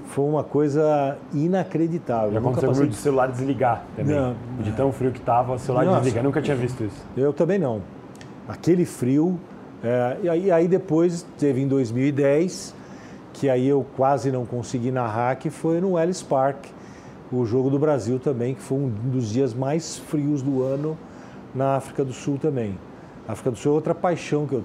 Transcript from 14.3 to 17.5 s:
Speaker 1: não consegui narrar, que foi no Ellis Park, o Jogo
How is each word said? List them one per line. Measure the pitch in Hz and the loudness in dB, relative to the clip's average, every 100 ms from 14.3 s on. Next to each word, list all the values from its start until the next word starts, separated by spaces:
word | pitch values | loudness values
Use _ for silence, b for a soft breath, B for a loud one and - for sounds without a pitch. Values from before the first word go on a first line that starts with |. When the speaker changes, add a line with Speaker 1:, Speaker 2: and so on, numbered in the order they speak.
Speaker 1:
não | 127 | -2
consegui | 120 123 110 127 120 | -2 -6 -4 -2 -2
narrar, | 127 120 110 120 131 | 0 -2 0 0 0
que | 160 | -4
foi | - 160 170 | -4 0 0
no | 190 175 | 2 2
Ellis | 170 180 | 2 0
Park, | - 139 135 139 - - B B B B - | 0 2 2 0 -10 -18 B B B B -4
o | 123 | -2
Jogo | 117 | 2